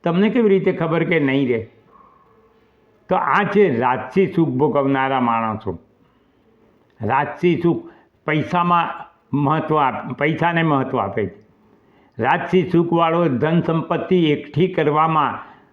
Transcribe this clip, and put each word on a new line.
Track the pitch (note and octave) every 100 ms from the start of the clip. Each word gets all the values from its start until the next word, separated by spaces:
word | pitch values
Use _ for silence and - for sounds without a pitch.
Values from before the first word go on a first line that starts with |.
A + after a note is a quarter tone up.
તમને | F3 E3+ G#3+
કેવી | B3 A3
રીતે | F#3+ F#3
ખબર | - D#3+ E3
કે | E3 E3
નહીં | C#3 C#3 C3
રહે? | A2+ A2+ _ _ _ - _ _ _ _ _ _ _ _ _ -
તો | F#3
આ | - D#3+
છે | G#3 G3+ G3 A#2
રાજસી | B2 B2+ A2 F#3+ F#3
સુખ | E3+ D#3
ભોગવનારા | B2+ D3 C#3+ C#3 C3+ C3+ C3
માણસો. | A#2+ A2+ A2+ G#2+ G2+ E2 _ _ _ _ _ _ _ _ _ _ _ _
રાજસી | G#2+ C3 D3 - F3+ E3
સુખ | E3+ D#3+ - - _ _ -
પૈસામાં | D3+ - F3 F3 E3+ E3 - - _ _
મહત્ત્વ | C#3 C#3+ D#3 - D3+
આપ-, | C3+ A2 -
પૈસાને | B2+ D3 D#3 E3+ E3+
મહત્ત્વ | E3 C#3 C3 B2+
આપે | G2 A2+ F#2+
છે. | - _ _ _ _ _ _ _ -
રાજસી | A#2+ E3 - F#3 F3+
સુખવાળો | E3+ E3+ E3 E3 E3+ E3+
ધન | B2 D#3 E3+
સંપત્તિ | E3 E3 - - - F#3 D#3
એકઠી | C#3+ - C#3+ F3+
કરવામાં | F3+ D3+ D3+ D#3+ D#3+ C3+ G2 - - _